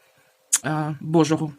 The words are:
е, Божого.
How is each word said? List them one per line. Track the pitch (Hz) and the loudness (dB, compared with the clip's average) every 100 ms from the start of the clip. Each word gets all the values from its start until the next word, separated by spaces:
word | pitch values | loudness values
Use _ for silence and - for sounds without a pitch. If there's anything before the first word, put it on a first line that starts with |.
| _ _ _ _ _ - | _ _ _ _ _ -4
е, | 135 156 151 143 | -2 -4 -4 -6
Божого. | 151 165 147 156 156 | 0 2 4 2 -2